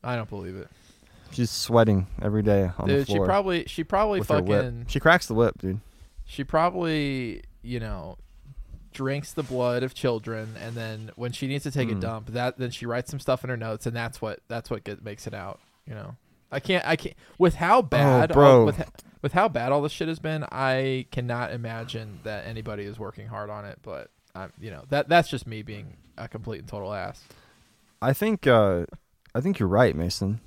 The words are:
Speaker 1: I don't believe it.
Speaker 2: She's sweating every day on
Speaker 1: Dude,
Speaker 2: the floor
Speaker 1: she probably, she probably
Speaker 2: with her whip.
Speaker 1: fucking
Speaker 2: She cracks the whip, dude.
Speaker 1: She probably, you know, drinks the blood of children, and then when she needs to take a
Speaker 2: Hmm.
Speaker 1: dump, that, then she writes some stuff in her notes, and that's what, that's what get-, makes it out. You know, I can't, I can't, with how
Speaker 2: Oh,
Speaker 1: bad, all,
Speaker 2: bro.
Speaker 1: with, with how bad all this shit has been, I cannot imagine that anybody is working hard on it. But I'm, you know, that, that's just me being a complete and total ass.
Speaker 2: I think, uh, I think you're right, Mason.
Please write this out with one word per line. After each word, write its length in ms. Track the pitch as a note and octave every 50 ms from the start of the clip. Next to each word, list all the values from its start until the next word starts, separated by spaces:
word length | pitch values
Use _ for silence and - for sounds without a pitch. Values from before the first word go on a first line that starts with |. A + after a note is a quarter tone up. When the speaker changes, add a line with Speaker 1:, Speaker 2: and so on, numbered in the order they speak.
| -
Speaker 1:
I 120 | B2 B2
don't 120 | A#2+ A2 G2
believe 280 | G#2+ G2+ F#2 F2+ F#2
it. 120 | F#2+ - - - _ _ _ _ _ _ _ - - - -
Speaker 2:
She's 180 | - - A#2+ A2+
sweating 560 | - - - - A#2 A#2 A2+ A2 G#2 F#2+ F#2 - - -
every 200 | - G2+ G#2 G#2+
day 280 | G2+ G#2 G2+ G2 G2 F2 F2 -
on 100 | - -
Speaker 1:
Dude, 120 | C#3 C#3
Speaker 2:
the 40 | C#3
floor 120 | - G3+ -
Speaker 1:
she 80 | G2
probably, 380 | - F#3+ G3+ G3+ F#3+ F3+ E3+ -
she 180 | - - - D#3+
probably 360 | - - F#3+ G#3+ G#3+ G3+ F#3
Speaker 2:
with 80 | D#3 -
her 120 | D3+ D3
whip. 180 | F3+ F#3+ G#3 G3+ -
Speaker 1:
fucking 220 | B2 A#2 A#2 A#2 -
Speaker 2:
She 120 | - C#3
cracks 260 | - D#3+ E3+ F3+ -
the 80 | - A2+
whip, 240 | A2 A#2+ G#2+ - -
dude. 220 | - F#2+ F#2+ G#2 - - _ - - - _ - -
Speaker 1:
She 200 | - - - C#3
probably, 1000 | - - D#3 E3 F3+ F#3 F#3 F3 E3 D#3 D3+ C#3+ C#3 C3+ C3 B2 A2+ F2+ - - - - -
you 180 | - A#2 B2 A#2+
know, 360 | A2+ G#2+ G#2 F#2 D2 F2 - - - - - - - C#3+ C#3 - - - - - - -
drinks 400 | _ - C3+ C3+ C#3 C#3+ D3 -
the 100 | - -
blood 400 | C#3+ B2 C3 B2+ B2 B2 A#2+ B2
of 100 | B2+ D3 -
children, 600 | - - C3 A#2 A2 G#2 A2+ A2+ A2 A2 A2 A2 -
and 140 | - A2+ A#2
then 360 | A#2 A2+ A2 A2 A2 A2 A2 -
when 160 | - A#2+ B2
she 140 | B2+ - C#3+
needs 180 | C3 C#3 C#3+ -
to 60 | D3
take 200 | C3 C#3+ B2+ A2+
a 40 | A2
Speaker 2:
Hmm. 60 | F#2+
Speaker 1:
dump, 260 | F2+ A2+ A2+ A2 A2 A#2+
that, 300 | A2 B2 A#2+ B2+ B2+ -
then 120 | C3 A#2+
she 160 | A#2 - A#2+
writes 240 | A#2 A#2 B2 B2 -
some 100 | D3+ C#3
stuff 220 | - - B2+ B2+ -
in 60 | B2+
her 60 | B2+
notes, 300 | A#2 A2+ A2+ A2 A2 -
and 80 | A#2+ A#2
that's 240 | A#2+ A#2 A2+ - -
what, 180 | - A2 G2 - _ _
that's 220 | A#2 A#2 A2 -
what 140 | A#2 G2+ _
get-, 200 | G#2 G#2 - -
makes 220 | G#2+ G#2 - -
it 80 | A2 G#2
out. 260 | G2+ F#2 G2 - - _ _ _ _ _
You 80 | - A#2
know, 220 | G#2 G2+ G#2 A#2+ _ _ _ _ _ _ _
I 100 | C#3 C#3
can't, 260 | - - F#3 F3+ -
I 100 | - E3
can't, 180 | D#3 - - - - - - - -
with 180 | F3+ F3+ D#3
how 220 | - E3+ F3 G#3+ B3+
Speaker 2:
Oh, 40 |
Speaker 1:
bad, 480 | A3 C#3 - C#3 C#3+ C#3+ C3 B2 C3+ D#3+
all, 40 | -
Speaker 2:
bro. 300 | C3+ C#3+ C#3 C3 B2 A2+
Speaker 1:
with, 260 | G#2+ G#2 - - - - - - - _ _
with 120 | - C#3+
how 160 | - F3+ G3+ A3
bad 240 | C#3+ A#2+ A#2 B2+
all 100 | C#3 D3
this 100 | C#3+ D3+
shit 160 | - - E3+ D#3+
has 100 | E3 D#3
been, 260 | - D#3+ D#3 D#3 C#3+ -
I 560 | - C3 C3+ C3 C3 C3 C3+ C3+ C3 C3 B2+ _
cannot 420 | - C3 B2 A#2+ A#2+ A#2+ B2 -
imagine 680 | E2 A#2+ A#2 A2+ A2+ A2+ A2+ A#2 - A2+ A2 G#2+ G2+ -
that 240 | - A2 G#2+ G2+ -
anybody 380 | F2+ A2+ A2+ G#2 A2 G#2 G2+ G2+
is 140 | G2+ G#2 A2+
working 280 | A2 G2 - - G2
hard 240 | A2 G#2+ G#2 G#2 G#2
on 140 | G#2 G#2 G#2
it. 140 | G2+ - _
But 280 | _ - F2 C2+ A1 - _ _ _ _ _
I'm, 180 | F2+ F#2+ F2 _ -
you 120 | - A2
know, 140 | F#2 C#2 - C3+
that, 200 | C#3 C#3+ C#3 C#3
that's 180 | C#3 C#3 C#3 -
just 180 | - B2 -
me 160 | - A2+ G#2+
being 340 | G#2 A2 G#2+ G#2 - - - - _ _ _
a 100 | - - A2+
complete 320 | - A2 G#2 A#2+ A2 D2+
and 80 | - A#2+
total 260 | - G#2 G2 F#2+ G#2
ass. 280 | G2 F2+ G2 - - - _ - - _ _ _ _ _ _ _ _ _ _ _ _
Speaker 2:
I 120 | - B2+ C3+
think, 320 | - G#3 A3 A3 F#3+ -
uh, 400 | C#3 B2 A2+ G#2+ G2 F#2 F2 E2+ - - - _ _ _ _ _ - _
I 60 | A2+
think 180 | C3 F#3+ G3 -
you're 100 | A2 F2+
right, 260 | F#2 G#2+ B2+ G#2 C2+
Mason. 460 | D2 E2+ F2+ - - G2+ F#2+ A2 A#2 _